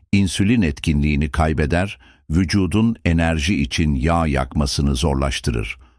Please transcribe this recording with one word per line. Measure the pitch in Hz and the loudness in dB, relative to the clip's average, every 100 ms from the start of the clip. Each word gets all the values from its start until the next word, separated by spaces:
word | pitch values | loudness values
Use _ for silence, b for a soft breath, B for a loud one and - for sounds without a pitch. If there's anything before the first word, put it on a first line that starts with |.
| _ | _
insülin | 101 95 - 101 120 | 0 2 0 2 2
etkinliğini | 82 71 - 73 73 71 73 | 2 -2 -2 0 2 0 0
kaybeder, | - 80 76 73 82 98 - b b - | 0 0 0 0 0 -2 -8 b b -4
vücudun | 80 95 104 90 104 113 113 - | 0 0 0 0 2 0 0 0
enerji | 82 82 80 73 82 | 2 2 0 0 0
için | 73 - 78 67 | -2 0 0 0
yağ | 76 85 80 | 0 0 0
yakmasını | 67 67 73 71 - 71 67 | -2 -2 -2 -2 0 0 0
zorlaştırır. | 80 67 67 - - 57 53 - b | 0 0 -2 -2 -4 -4 -6 -10 b